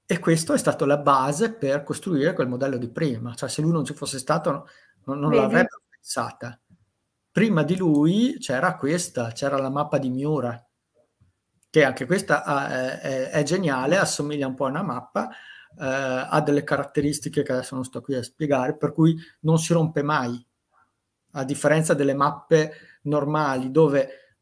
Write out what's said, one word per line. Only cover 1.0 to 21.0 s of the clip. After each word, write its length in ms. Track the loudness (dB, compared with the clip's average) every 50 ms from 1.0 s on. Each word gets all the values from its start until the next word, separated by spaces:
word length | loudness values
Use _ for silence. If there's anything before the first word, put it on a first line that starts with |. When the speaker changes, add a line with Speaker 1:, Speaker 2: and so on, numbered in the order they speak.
| 4 4 4 4 4 0 0 0 -2 -2 -2
Speaker 1:
per 300 | -4 -2 -2 -2 -2 -2
costruire 500 | -6 -8 -6 -4 -2 0 2 2 2 0
quel 160 | 0 -2 -2
modello 260 | -2 -2 -2 -2 -2
di 140 | -4 -6 -6
prima. 440 | -4 -2 -2 -2 -2 -4 -6 -10 -10
Cioè, 140 | -8 -8
se 140 | -6 -4 -2
lui 100 | 0 0
non 140 | 2 0 -2
ci 80 | -4 -6
fosse 260 | -8 -8 -8 -8 -6
stato, 320 | -2 0 0 0 0 -2
no, 140 | -4 -4 -6 -14 -20 _ _ _ _ _ -8
non, 140 | -8 -6 -2
non 100 | 0 2
Speaker 2:
Vedi? 120 | 4 4
Speaker 1:
l'avrebbe 400 | 4 4 4 2 2 2 -2 -14 _ _
pensata. 720 | _ _ -12 -8 -4 -4 -4 -6 -6 -12 -14 -14 -14 -16 _ _ _ _ _ _ _ _ _ _ _ _ _ _
Prima 320 | 0 2 2 4 4 2 2
di 140 | 2 0
lui 600 | 0 2 2 4 4 4 4 4 4 2 2 0 -4
c'era 360 | -4 -4 -2 0 0 0 -2
questa, 560 | 0 -2 -2 0 0 -2 -2 -2 -4 -4 -4
c'era 260 | -4 -4 -4 -2 -2
la 120 | -2 -2 -2
mappa 280 | -2 -2 -2 0 0
di 120 | -2 0 -2
Miura, 520 | -4 -2 -2 -2 -2 -2 -2 -4 -6 -8 _ _ _ _ _ _ _ _ _ _ _ _ _ _ _ _ _ _ _ _ _ _
che 160 | 4 4 4
anche 200 | 4 2 -2 -2
questa 380 | 0 0 0 0 2 0 0 0
ha, 240 | 0 -2 -2 -2
è, 320 | -2 -4 -4 -4 -6 -6 -6
è, 300 | -6 -6 -4 -4 -4 -2
è 140 | 0 0 0
geniale, 540 | 0 0 0 0 0 0 2 2 2 2
assomiglia 480 | 2 2 0 0 -2 -4 -4 -4 -4 -4
un 60 | -4 -2
po' 120 | -2 -4
a 40 | -2
una 140 | -2 -4 -4
mappa, 460 | -4 -6 -8 -8 -6 -6 -6 -6 -6
eh, 60 | -8 -16 -20 -20 -20 -20 -20 _ _
ha 640 | -8 -6 -4 -4 -4 -2 -4 -4 -4 -4 -2 -2 0
delle 240 | 0 2 0 0 0
caratteristiche 760 | 0 -2 -2 -4 -4 -4 -2 -2 0 -2 -4 -6 -4 -4 -4
che 100 | -2 -2 -2
adesso 220 | -4 -4 -6 -8
non 100 | -8 -8
sto 160 | -8 -10 -10
qui 140 | -8 -6 -6
a 60 | -6
spiegare, 540 | -6 -8 _ -6 -2 0 0 0 0 -2 -2
per 160 | -2 -2 -2
cui 260 | 2 6 6 6 4 2 -4 -16 -14 _
non 160 | 0 2 2
si 140 | 2 2 2
rompe 320 | 2 2 2 2 0 -2 -2
mai, 420 | 0 0 0 -2 -2 -6 -8 -12 _ _ _ _ _ _ _ _ _ _ _